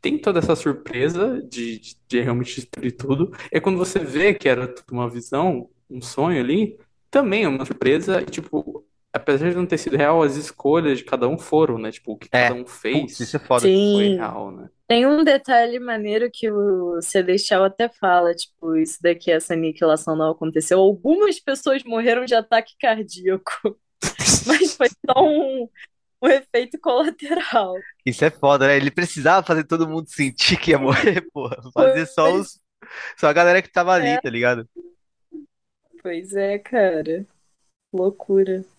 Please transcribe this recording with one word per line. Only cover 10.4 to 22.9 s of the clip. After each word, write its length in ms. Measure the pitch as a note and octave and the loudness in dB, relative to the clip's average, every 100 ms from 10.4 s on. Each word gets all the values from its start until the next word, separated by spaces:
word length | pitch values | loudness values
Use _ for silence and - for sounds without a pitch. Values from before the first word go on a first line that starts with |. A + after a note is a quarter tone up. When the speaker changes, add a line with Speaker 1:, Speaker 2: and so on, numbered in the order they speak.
| D3 - C#3 D#3+ D#3+ B2+ | -10 -6 0 2 2 -2
Speaker 1:
de 40 | - | -4
cada 220 | B2+ A#2+ | -2 -2
um 100 | D#3+ | -4
foram, 400 | - D3+ D#3 A#2 | 0 2 2 0
né? 140 | A2 | -8
Tipo, 220 | - - | -12 -14
o 40 | G#2+ | -16
que 120 | - | -2
Speaker 2:
É. 180 | B2+ B2 | 2 2
Speaker 1:
cada 20 | B2 | 0
um 100 | B2+ | -10
fez 400 | - G#2+ C#3 C3 | -10 -2 -2 -4
Speaker 2:
Putz, 140 | - | -10
isso 140 | A#2+ D3+ | -8 -8
é 20 | |
foda. 340 | - B2 F#3+ F#3+ G3+ | 0 2 4 4 4
Speaker 1:
foi 160 | G3+ G3+ | 2 2
Speaker 3:
Sim. 100 | F#3+ | 0
Speaker 1:
real, 340 | A2 A2+ G2+ | -4 -8 -12
né? 180 | F#2 - _ _ | -16 -20 _ _
Speaker 3:
Tem 200 | A#3 C4 | 2 4
um 160 | D4+ | 4
detalhe 560 | D#4 C#4 C#4 B3 A#3 A#3+ | 4 2 2 2 2 -2
maneiro 500 | B3 A3+ G#3 G#3 A#3+ | -6 -6 -2 -2 -2
que 200 | - A3+ | -4 -4
o 500 | G#3 G3+ F#3 F3 E3+ | 0 0 0 -2 -4
Celestial 640 | E3 G3 F3+ F#3 - F#3+ | -2 -2 0 0 0 2
até 260 | G3 F#3+ A#3 | 0 0 -6
fala, 460 | _ G3 F3+ F3 E3+ | _ 2 2 2 -2
tipo, 400 | - _ E3 D#3+ | -8 _ -4 -2
"Isso 220 | D#3+ - | -2 -2
daqui, 300 | E3+ E3+ - | 0 0 0
essa 220 | D#3+ - | -2 0
aniquilação 640 | E3 D#3+ D#3 E3+ D#3 - D#3+ | -4 -4 0 2 2 0 -2
não 160 | D#3+ | -2
aconteceu. 480 | E3 D#3+ D#3+ D#3 F#3 | -2 -4 -4 0 4
Algumas 600 | F#3+ G3 A#3 E4+ G#4 F4 | 4 2 0 2 2 0
pessoas 440 | - C4+ - C4+ | -6 -4 -2 -2
morreram 420 | B3 A3+ A#3 A#3 B3 | -2 -2 0 0 2
de 100 | A#3 | 0
ataque 400 | A3+ A3+ A#3 _ | 2 0 0 _
cardíaco." 720 | C4 | -2